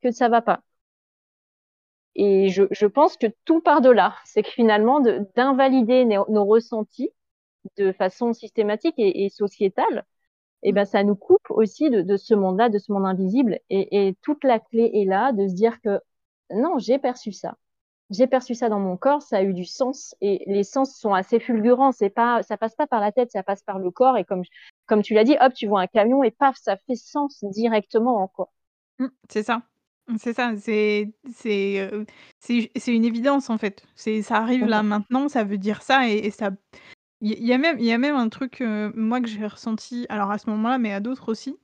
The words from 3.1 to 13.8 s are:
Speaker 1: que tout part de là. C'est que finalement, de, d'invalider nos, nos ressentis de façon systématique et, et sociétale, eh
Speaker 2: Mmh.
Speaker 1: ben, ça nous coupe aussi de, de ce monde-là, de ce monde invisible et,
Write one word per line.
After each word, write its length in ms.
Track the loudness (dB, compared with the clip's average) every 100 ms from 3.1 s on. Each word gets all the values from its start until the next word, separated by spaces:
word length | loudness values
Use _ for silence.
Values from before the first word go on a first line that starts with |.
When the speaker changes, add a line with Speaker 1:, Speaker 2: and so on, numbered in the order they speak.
| 2
Speaker 1:
que 100 | -4 -4 0
tout 160 | 2
part 200 | 4 4
de 80 | 6
là. 260 | 6 4 0 -4
C'est 180 | -4
que 60 | -4
finalement, 500 | 2 4 4 4 4
de, 260 | 2 0 -2 0
d'invalider 720 | 0 4 4 4 4 4 4
nos, 200 | 2 2
nos 160 | 0 4
ressentis 640 | 2 2 -8 -8 -8 -10 _ _ _ _ _ -20 -2
de 140 | -2
façon 420 | 0 -4 -2 -4
systématique 640 | -4 -8 -2 -2 0 -4 0
et, 280 | 0 0 -4
et 40 |
sociétale, 760 | -2 -6 -2 -2 0 -2 -2 -8 _ _ _ _ _
eh 80 | -2
Speaker 2:
Mmh. 40 | 0
Speaker 1:
ben, 100 | 0
ça 180 | 2
nous 120 | 2 0
coupe 340 | 2 2 2
aussi 380 | 0 0 0 0
de, 100 | 0
de 160 | 0 -2
ce 160 | 0 0
monde-là, 340 | 2 2 0
de 100 | 0
ce 120 | -4
monde 140 | -2 -2
invisible 540 | -2 0 0 0 -2 _
et, 380 | -4